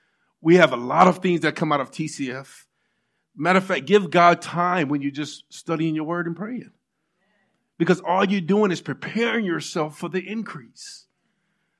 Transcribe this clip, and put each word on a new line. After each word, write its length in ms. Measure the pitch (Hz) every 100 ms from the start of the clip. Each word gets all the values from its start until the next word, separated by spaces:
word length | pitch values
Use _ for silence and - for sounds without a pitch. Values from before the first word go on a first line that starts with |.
| _ _ _ _
We 140 | 160 180
have 180 | 151
a 20 | 123
lot 320 | 123 151 185
of 100 | 180
things 220 | 185 170
that 160 | 151 147
come 160 | 160
out 80 | 143
of 100 | 123
T 160 | - 156
C 240 | - 131
F. 360 | 131 139 - _ _ _ _ _ _ _
Matter 220 | - 165 190
of 80 |
fact, 220 | 190 160 131
give 240 | 208 175
God 320 | 180 175 170
time 460 | - 165 180 180 139
when 120 | 147
you're 100 | 139
just 340 | 139 147 - _
studying 460 | - - 156 160
your 100 | 156
word 220 | 156 175 170
and 100 | 165
praying. 360 | 214 247 - _ _ _ _ _ _ _ _ _ _ -
Because 220 | 170 180
all 240 | - 185
you're 180 | 202 202
doing 280 | 156 202 208
is 120 | 165
preparing 640 | - 135 - 214 233 226 196
yourself 520 | 160 - 180 151 -
for 120 | 175
the 100 | 185
increase. 840 | 175 226 202 156 117 - - - _ _ _ _ _ _ _ _